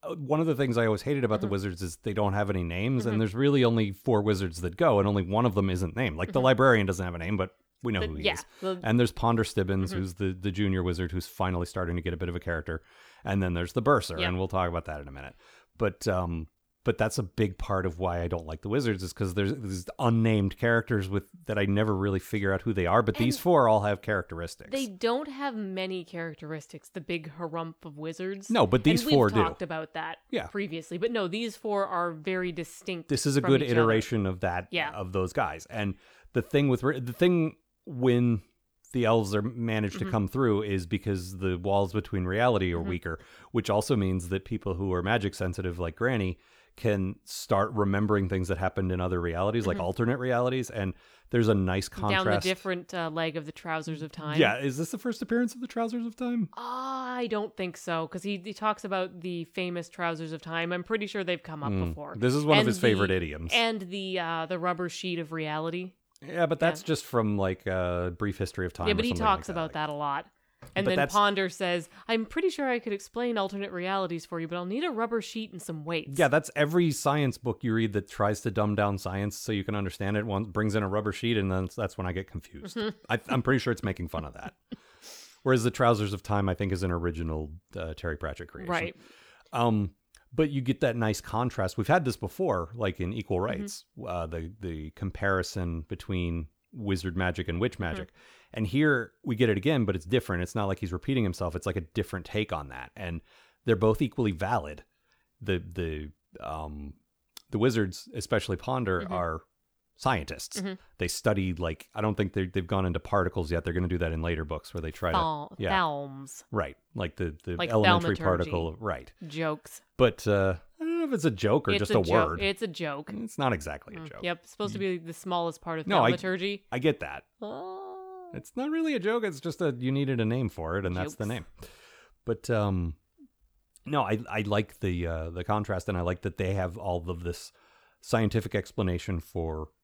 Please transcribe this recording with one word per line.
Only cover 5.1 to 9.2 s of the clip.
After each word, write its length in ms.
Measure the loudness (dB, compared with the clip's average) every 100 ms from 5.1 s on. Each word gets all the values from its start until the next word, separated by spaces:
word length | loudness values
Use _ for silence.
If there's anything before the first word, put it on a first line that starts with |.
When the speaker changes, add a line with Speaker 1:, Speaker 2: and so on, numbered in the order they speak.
| 4
Speaker 1:
one 220 | 2 2 4
of 100 | 4
them 140 | 2
isn't 260 | 0 -2 -2
named. 220 | -4 -2
Like, 140 | -2
the 60 | 4
Speaker 2:
Mm-hmm. 60 | 4
Speaker 1:
librarian 400 | 6 8 6 4
doesn't 180 | 0 -2
have 100 | -4
a 40 |
name, 180 | -2 0
but 140 | -2 _ _ _
we 80 | -2
know 60 | -2
Speaker 2:
The, 80 | -2
Speaker 1:
who 80 | 0
he 80 |
Speaker 2:
yeah, 100 | -2
Speaker 1:
is. 120 | -2 -8 -8
Speaker 2:
the 180 | -6 -4
Speaker 1:
And 160 | 2 4
there's 120 | 4
Ponder 320 | 2